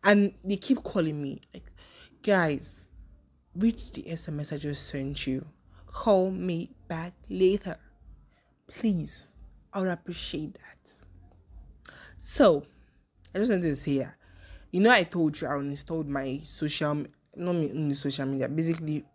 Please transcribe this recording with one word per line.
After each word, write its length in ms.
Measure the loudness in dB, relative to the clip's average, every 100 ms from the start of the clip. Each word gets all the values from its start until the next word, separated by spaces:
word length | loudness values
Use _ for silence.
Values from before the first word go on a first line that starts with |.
and 300 | 6 8 6 0
they 140 | -4 -2
keep 260 | 2 0
calling 380 | 0 0 0 -2
me. 200 | -4 -8 -14
Like, 180 | -20 -20 -20 -20 -20 -20 _
"Guys, 760 | 2 4 4 0 -6 -14 -16 -20 -20 -20 _ _ _ 0
read 240 | 0 0 -6
the 160 | -12 -10
S 180 | -8 -6
M 120 | -6
S 140 | -6
I 40 | -6
just 300 | -6 -6 -6
sent 400 | -6 -6 -4 -4
you. 180 | -4 -6 -18 _ -20 -16
Call 440 | -2 4 4 4
me 400 | 0 -2 -4 -6 -14 -10
back 260 | -8 -8 -14 -8
later. 480 | 2 4 4 -2 -10 -14 _ -20 -20 _ _ _ _ -20
Please, 680 | -4 0 0 -2 -8 -12 -20 -20 -20 _
I 100 | -4
would 80 | -2
appreciate 640 | -4 -8 -10 -8 -6 -8 -10
that." 380 | -20 -20 -20 -20 -20 -20 -20 -20 -20 -20 -20 -20 -20 -20 -20 -16
So, 440 | -2 6 6 6 0 _ _ _ _ _ -8 -2
I 40 |
just 120 | 0
wanted 120 | 2
to 120 | 2 0
say, 160 | 0
yeah, 180 | 0 -2 -10 _ -20 -20 -20 -4
you 80 | 4
know, 120 | 6
I 120 | 6
told 360 | 4 0 0 0
you 60 | -4
I 40 |
uninstalled 560 | -2 -4 -6 -6 -6 -4
my 320 | -4 -4 -6
social, 640 | -6 -4 -4 -2 0 -2 -4 _ _ -6
not 180 | -2
me, 160 | 0 0
only 220 | -2 -2 -2
social 300 | -4 -4 -2
media, 220 | -2 -2
basically 560 | 0 0 -2 -4 -6 -8